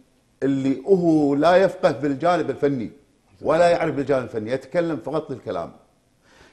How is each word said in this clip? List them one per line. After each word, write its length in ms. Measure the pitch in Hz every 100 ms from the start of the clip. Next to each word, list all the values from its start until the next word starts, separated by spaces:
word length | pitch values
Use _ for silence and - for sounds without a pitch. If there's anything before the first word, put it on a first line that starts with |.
| _ _ _ -
اللي 400 | 139 135 135 131 -
هو 500 | 190 170 156 143 143
لا 200 | 156 180
يفقه 360 | 190 - 180
بالجانب 580 | 120 143 135 165 175 135
الفني 420 | 127 143 135 104 - _ _ _ -
ولا 280 | 120 160 175
يعرف 260 | 170 156 135
بالجانب 280 | 135 135
الفني، 280 | 117 117 107
يتكلم 460 | 135 - 175 170 143
فقط 340 | 135 156 156
للكلام. 400 | 123 117 90 73 - _ _ _ _ _ _ -